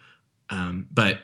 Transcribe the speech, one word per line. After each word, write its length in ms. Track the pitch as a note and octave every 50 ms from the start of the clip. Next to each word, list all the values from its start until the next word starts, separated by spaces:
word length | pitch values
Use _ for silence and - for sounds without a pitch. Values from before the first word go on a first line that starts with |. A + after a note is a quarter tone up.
| - - - _ _ _ _ _ _ -
Um, 360 | G2+ F#2+ F2+ F2 F2+ F#2 - -
but 280 | - A#2 A2 G2 - -